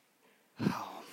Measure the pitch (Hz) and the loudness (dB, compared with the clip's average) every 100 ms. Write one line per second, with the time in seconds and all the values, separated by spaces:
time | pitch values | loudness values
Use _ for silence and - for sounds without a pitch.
0 | _ _ - - - - - - - - | _ _ -20 -20 -14 2 2 2 -4 -8
1 | - | -12